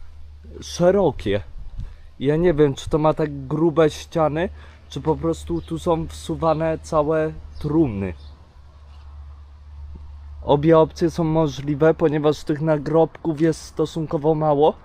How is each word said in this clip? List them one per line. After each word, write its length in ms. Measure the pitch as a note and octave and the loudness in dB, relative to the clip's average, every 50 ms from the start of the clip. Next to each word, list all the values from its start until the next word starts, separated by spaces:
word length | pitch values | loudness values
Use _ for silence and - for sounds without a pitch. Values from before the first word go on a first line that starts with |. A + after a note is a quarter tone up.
| - - - - - - - - - - - - | -14 -16 -16 -16 -16 -16 -18 -18 -18 -18 -16 -16
szerokie. 800 | - - - - F3 F3+ F#3+ G3+ F#3+ D3+ B2 - - G#2 G2 G2+ - - - - - - - - - - - - - - - - | -14 -10 -2 2 4 4 4 4 4 2 0 -2 -2 -2 -2 -2 -4 -8 -12 -12 -12 -10 -10 -10 -10 -10 -12 -16 -18 -20 -10 -4
Ja 160 | B2+ C#3 D3+ | 0 0 2
nie 180 | D#3+ F3 F3+ D#3+ | 4 4 4 4
wiem, 200 | C#3+ D3+ C#3+ C3 | 4 4 4 2
czy 160 | - - - | -2 -4 -2
to 80 | - D3+ | 0 2
ma 160 | D#3 D#3 D3 | 2 2 2
tak 320 | - D#3+ D3+ C#3+ C#3 C3+ | 2 -2 -4 -4 -8 -6
grube 440 | B2+ D3+ D#3 E3 E3+ C#3+ D#3+ D#3+ D3+ | -4 -2 0 2 2 4 4 4 2
ściany, 580 | D3+ - - - - E3 D#3 D3 C#3+ D#3+ F3 G3 - - - - - - - - | 2 -2 -10 -6 -2 0 0 0 0 -2 -2 -4 -6 -10 -18 -20 -20 -20 -20 -12
czy 120 | - - | -12 -4
po 160 | C3 D#3 D#3 | -2 -2 -2
prostu 440 | C#3 D3+ E3 D#3+ - - - E3+ E3 | 0 -2 -2 -4 -4 -4 -6 -6 -6
tu 180 | - - E3 D3+ | -6 -6 -8 -4
są 300 | - F3+ E3 D#3+ E3 D3+ | 0 0 0 0 -2 -6
wsuwane 720 | - - - - D#3+ C#3 E3 D#3+ D#3 D#3 E3 D#3+ D#3+ D#3+ - | -10 -10 -8 -8 -4 0 0 0 2 2 0 -2 -2 -4 -4
całe 500 | - E3+ D#3 D3 D3+ D#3+ D#3 D#3 D#3+ D#3 - - - - - | 0 0 2 2 2 2 0 0 -2 -4 -8 -14 -14 -10 -8
trumny. 560 | - C#3+ D3 E3 D#3+ C3 G#2 G2 G2 F#2 D#2+ - - - - - - - - - - - - - - - - - - - - - - - - - - - - - - - - - - - - - - - - - - - - - - | -4 0 2 4 4 2 2 -2 -4 -4 -6 -8 -14 -18 -20 -20 -20 -20 -20 -20 -20 -20 -20 -20 -20 -20 -20 -20 -18 -18 -18 -18 -18 -18 -18 -20 -20 -20 -20 -20 -20 -20 -18 -16 -16 -16 -16 -16 -16 -16 -16 -16 -16 -16 -16 -8 0
Obie 360 | - C#3 D3 C#3+ D#3+ D#3+ D#3+ | 2 2 4 6 6 6 6
opcje 320 | D#3+ D3+ - - F3+ D#3+ | 6 4 2 0 -2 0
są 140 | - - E3 | 0 0 0
możliwe, 680 | D#3 D#3 E3 D#3+ D3 B2+ C#3 C3+ C#3+ D3+ C3+ D#3 D#3+ D#3 | 2 2 2 2 0 -2 -4 -4 -4 0 4 4 4 4
ponieważ 500 | - E3+ D3+ C#3 D#3 D3 D#3 D3 - - | 4 2 2 2 2 2 2 0 0 -2
tych 160 | - D#3 C#3 | -4 -4 -2
nagrobków 800 | D#3 D#3+ D#3 D3 C3+ D3+ D3+ E3 D#3+ D3+ - - - E3 D#3 C#3 | 0 0 0 0 0 0 2 2 2 2 0 -4 -6 -4 0 2
jest 200 | E3 D#3+ D3+ - - | 2 2 0 -2 -6
stosunkowo 720 | - - - D#3 D3+ - E3 D#3 C#3 E3 D#3 C#3 D#3 D#3+ | -8 -4 -2 -2 -2 -2 -4 -4 -4 -4 0 0 0 2
mało 400 | D3+ D#3 D#3 D3 C#3 D3+ F3 - - | 2 2 2 4 4 4 4 4 0